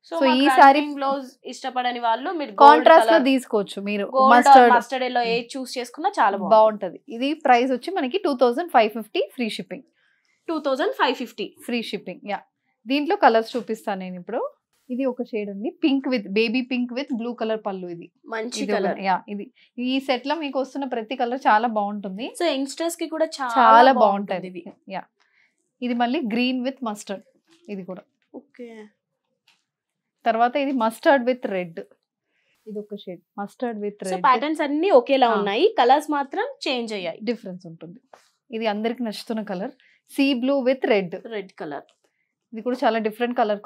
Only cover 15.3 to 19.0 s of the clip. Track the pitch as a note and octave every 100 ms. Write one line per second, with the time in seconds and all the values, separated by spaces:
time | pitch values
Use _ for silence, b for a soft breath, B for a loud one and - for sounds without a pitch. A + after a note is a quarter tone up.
15.3 | A3 G3+ G3 B3+ F4 D#4+ C4+ C4+ B3+ G3
16.3 | G3 A3+ B3 C4 B3 A#3+ A#3+ C#4+ A#3 A#3
17.3 | A#3 A3 A3 A3 F#3+ F3+ E3+ - _ -
18.3 | A3 A3+ A#3 G3+ G#3 F#3+ G3